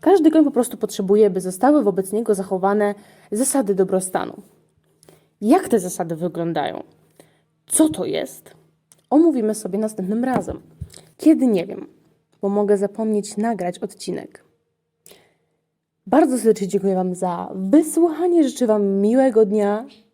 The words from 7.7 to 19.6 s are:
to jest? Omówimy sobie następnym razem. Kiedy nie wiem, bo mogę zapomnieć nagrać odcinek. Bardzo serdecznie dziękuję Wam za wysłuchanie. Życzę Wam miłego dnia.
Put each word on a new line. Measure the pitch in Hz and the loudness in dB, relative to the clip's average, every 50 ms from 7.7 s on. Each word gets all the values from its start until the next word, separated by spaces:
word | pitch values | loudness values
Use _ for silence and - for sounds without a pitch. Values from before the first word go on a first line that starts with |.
| - - 320 311 | 0 2 2 2
to | 311 - 180 | 0 -4 -6
jest? | - - - - - - - _ - - _ _ _ _ _ _ _ _ _ _ _ | -4 -4 -6 -6 -8 -12 -20 _ -20 -20 _ _ _ _ _ _ _ _ _ _ _
Omówimy | 247 294 330 339 285 254 214 214 214 | 2 4 4 4 2 0 -2 -2 -4
sobie | 214 - 190 180 196 | -4 -6 -6 -4 -4
następnym | 214 220 214 - 185 180 214 226 240 | -4 -4 -6 -6 -6 -4 -4 -4 -2
razem. | 262 254 - - - - - - _ _ _ - - - - - _ _ _ | -2 -2 -4 -4 -6 -10 -14 -14 _ _ _ -18 -18 -18 -20 -20 _ _ _
Kiedy | - 302 320 - 262 254 | 4 4 4 4 4 2
nie | 214 180 170 | 2 0 -2
wiem, | 190 - - - - _ _ _ _ _ _ _ _ _ _ | -4 -10 -14 -16 -18 _ _ _ _ _ _ _ _ _ _
bo | - 196 | -4 -2
mogę | 202 208 208 202 208 196 | 0 0 2 2 2 2
zapomnieć | 202 202 208 - 220 220 214 208 202 208 - 208 | 0 -4 -4 -4 -4 -2 -2 -2 -4 -4 -6 -4
nagrać | 214 233 233 185 180 175 180 - | -2 -2 -2 -4 -4 -8 -6 -8
odcinek. | - 196 - _ - - 180 - - - _ - _ _ _ _ _ _ _ _ _ _ _ _ _ - - _ _ _ _ _ _ _ _ _ _ _ _ _ _ _ _ _ _ - | -10 -12 -12 _ -10 -8 -8 -8 -10 -14 _ -20 _ _ _ _ _ _ _ _ _ _ _ _ _ -20 -20 _ _ _ _ _ _ _ _ _ _ _ _ _ _ _ _ _ _ 0
Bardzo | - 277 349 269 254 240 | 2 4 4 4 0 0
serdecznie | 208 226 214 - 202 185 | 2 2 2 2 0 -2
dziękuję | 202 202 190 196 190 | -2 -2 0 0 0
Wam | 185 185 185 180 | 0 -2 -4 -4
za | 175 - 180 175 175 180 - - | -4 -4 -4 -4 -6 -8 -10 -10
wysłuchanie. | 190 190 190 196 302 330 311 - 330 330 349 311 302 339 359 349 339 302 | -8 -2 2 2 2 2 2 0 0 0 0 0 -2 -2 0 2 2 2
Życzę | 262 240 - 247 220 | 2 0 -2 0 0
Wam | 214 214 202 196 196 196 | 2 2 2 0 0 0
miłego | 202 208 233 262 262 269 220 220 220 | 0 2 2 4 2 4 4 4 2
dnia. | 196 202 214 | 4 2 0